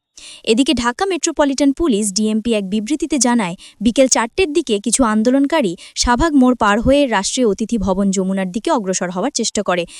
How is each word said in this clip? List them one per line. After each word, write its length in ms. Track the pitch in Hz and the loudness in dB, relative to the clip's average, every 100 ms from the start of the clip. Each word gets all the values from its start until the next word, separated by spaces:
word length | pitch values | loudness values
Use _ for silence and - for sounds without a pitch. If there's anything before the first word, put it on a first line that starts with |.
| _ - - - | _ -20 -20 -6
এদিকে 300 | - 226 277 | 0 2 2
ঢাকা 300 | 247 240 - 392 | 0 -2 -2 -2
মেট্রোপলিটন 640 | 339 339 320 285 262 285 | -2 -2 0 0 2 0
পুলিশ 340 | 269 330 202 208 | 2 0 0 0
ডিএমপি 380 | 190 214 220 233 | -2 0 0 0
এক 120 | 214 190 | -2 -2
বিবৃতিতে 480 | 214 214 302 311 294 | -4 -2 -4 -2 0
জানায়, 380 | 240 240 180 180 - - | 2 2 -2 -6 -14 -4
বিকেল 260 | 220 247 262 | 0 4 4
চারটের 460 | 247 226 - 339 | 2 -2 -2 0
দিকে 220 | 320 277 208 | 0 -2 -2
কিছু 220 | 226 240 | -2 0
আন্দোলনকারী 720 | 226 214 233 277 277 330 202 185 - - | 2 2 2 2 2 0 0 -4 -10 -4
শাহবাগ 380 | 247 240 339 | 0 2 2
মোড় 220 | 294 254 240 | 4 4 4
পার 220 | 208 208 | 2 2
হয়ে 200 | 233 285 277 | 2 2 2
রাষ্ট্রীয় 400 | 196 202 - 233 | 0 -2 0 0
অতিথি 300 | 196 220 233 | 0 -2 -2
ভবন 340 | 190 185 202 | 0 0 0
যমুনার 400 | 190 185 196 185 | 0 -2 -2 -4
দিকে 180 | 214 330 | -4 -2
অগ্রসর 380 | 285 190 185 180 | -2 -2 -4 -4
হওয়ার 220 | 180 247 | -4 -4
চেষ্টা 300 | - 220 220 | -4 -4 -4
করে 200 | 196 180 170 | -2 -2 -4